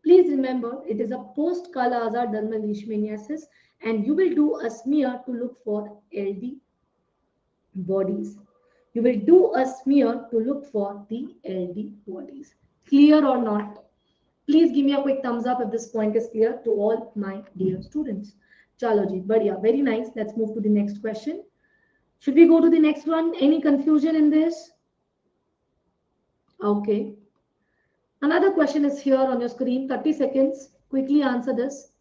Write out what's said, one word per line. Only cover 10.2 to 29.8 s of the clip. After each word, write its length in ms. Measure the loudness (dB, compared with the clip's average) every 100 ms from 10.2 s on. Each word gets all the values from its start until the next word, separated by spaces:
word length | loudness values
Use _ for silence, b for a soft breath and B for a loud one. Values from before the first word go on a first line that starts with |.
| -4
to 80 | -2
look 260 | -2 -4 -4
for 340 | -4 -4 -8 -12
the 260 | -10 -10 -14 -10
L 220 | -6 -6 -8
D 180 | -12 -14 -14
bodies. 480 | -14 -14 -18 -20 _ _ _ _
Clear 340 | 6 8 8
or 140 | 4 0
not? 460 | 0 -2 -4 -14 _ _ _ _ _ _ 2
Please 240 | 4 4
give 100 | 4
me 100 | 2
a 80 | 2
quick 200 | 0 -2
thumbs 220 | -2 -4 -2
up 160 | -2
if 100 | -4
this 160 | -6 -6
point 280 | -4 -2 -2
is 100 | -4
clear 300 | 0 0 0 -2
to 60 |
all 420 | 0 0 -2 -6 -8
my 260 | -8 -10 -14 -4
dear 260 | -4 -4
students. 520 | -8 -8 -6 -8 -12 _ b b b _
Chalo 280 | -2 0 0
ji, 120 | -4
badhiya, 400 | -2 0 0 0
very 200 | 0 0
nice. 260 | 0 -2 -6 -10
Let's 200 | -8 -6
move 180 | -6 -4
to 40 |
the 80 | 0
next 320 | 0 0 -6
question. 460 | -8 -8 -10 -10 -14 _ _ _ _ _ _ _
Should 160 | 0 6
we 120 | 8
go 120 | 8
to 100 | 6
the 100 | 4
next 280 | 2 0 -4
one? 260 | -2 -2 0
Any 220 | 2 2
confusion 540 | 2 0 2 2 2 2
in 140 | 2
this? 420 | 4 0 -4 -16 _ _ _ _ _ _ _ _ _ _ _ _ _ _ _ _ _ _ _
Okay. 520 | -2 -2 0 -2 -4 -12 _ _ _ _ _ _ _ _ _ _
Another 300 | 0 2 2
question 320 | 2 0 2
is 160 | 0 -2
here 160 | 0 2
on 240 | 2 0
your 100 | -4
screen. 380 | -4 -4 -2